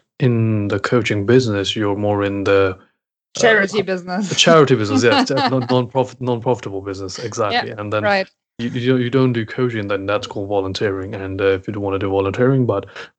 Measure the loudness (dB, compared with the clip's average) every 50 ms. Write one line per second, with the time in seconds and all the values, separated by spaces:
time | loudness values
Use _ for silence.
0 | _ _ _ 0 0 2 2 2 2 2 0 0 0 -2 -2 -4 -2 0 0 0
1 | 2 0 -2 -2 2 4 4 4 4 2 0 -2 -2 -2 -2 -2 -2 -2 -2 -2
2 | 0 0 0 0 0 -2 -2 -2 0 2 4 4 4 2 -2 -6 -14 _ _ _
3 | _ _ _ _ _ _ -4 0 2 4 4 4 2 0 -2 -2 -2 -2 -4 -6
4 | -6 -6 -6 -4 -4 -2 2 2 6 6 8 8 8 6 4 2 2 0 0 2
5 | 4 4 4 4 2 2 0 0 0 0 0 0 0 2 0 0 0 0 -2 -2
6 | -2 -2 -4 -8 -4 -4 -4 -2 0 -2 -2 -2 -2 -8 -8 -8 -8 -8 -8 -8
7 | -8 -10 -10 -10 -10 -8 -4 -2 -2 0 0 -2 -4 -4 -8 -8 -6 -4 -2 0
8 | 0 0 0 0 -2 -6 _ _ _ _ _ -8 -8 -6 -4 -2 0 2 2 2
9 | 2 0 2 2 2 2 2 0 -4 -4 -4 -2 -2 -2 -2 -2 -4 -2 -4 -4
10 | -2 -2 -2 -2 -2 -6 -8 -8 -6 -2 -2 -2 -2 -2 -4 -2 -2 -2 -2 -4
11 | -6 -8 -8 -8 -8 -6 -4 0 0 2 0 0 -2 -6 -6 -4 -4 -4 -2 -2
12 | -2 0 0 0 0 0 0 0 2 2 4 2 2 2 0 -2 -4 -8 -14 -18
13 | -18 -18 _